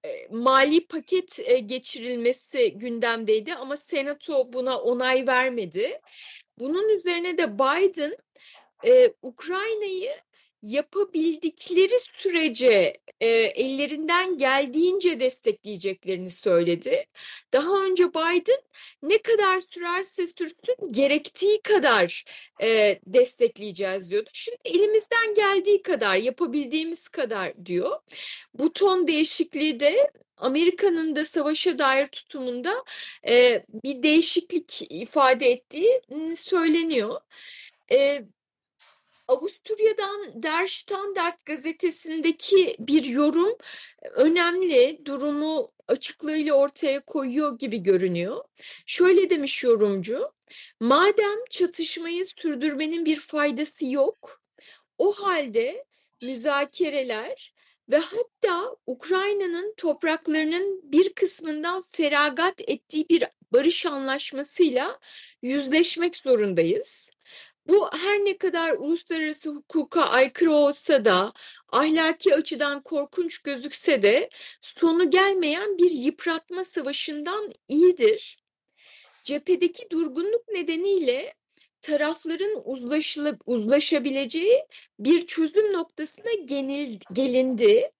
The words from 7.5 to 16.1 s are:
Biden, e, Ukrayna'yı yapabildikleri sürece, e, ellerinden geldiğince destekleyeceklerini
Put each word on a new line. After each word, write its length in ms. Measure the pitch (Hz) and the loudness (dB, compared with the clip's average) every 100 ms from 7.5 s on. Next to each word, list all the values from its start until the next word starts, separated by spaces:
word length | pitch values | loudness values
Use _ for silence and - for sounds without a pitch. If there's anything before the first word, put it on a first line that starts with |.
Biden, 640 | 202 269 320 381 349 302 440 _ _ - - _ _ - | 0 0 2 0 0 -6 -6 _ _ -20 -20 _ _ 6
e, 280 | 254 247 - | 8 8 4
Ukrayna'yı 920 | 262 233 311 370 440 440 403 370 453 587 _ _ _ _ | -18 -14 -8 -6 -4 -4 -6 -6 -8 -10 _ _ _ _
yapabildikleri 1400 | 208 269 302 392 392 320 320 311 330 - - 349 381 480 | -6 -4 -4 -4 -2 0 -2 -2 -6 -8 0 2 4 2
sürece, 960 | - - 392 339 311 226 247 208 175 - - _ | -2 -6 -2 0 0 2 4 6 4 -2 -20 _
e, 60 | 226 | 2
ellerinden 1080 | 226 220 - 262 269 285 302 320 349 370 330 | 2 2 0 -4 -2 -4 -4 0 0 0 0
geldiğince 840 | 262 269 285 285 359 381 349 262 | 2 2 0 0 2 2 0 0
destekleyeceklerini 1120 | 254 - 226 208 208 196 190 190 - | -2 -2 -4 -4 -8 -8 -6 -6 -6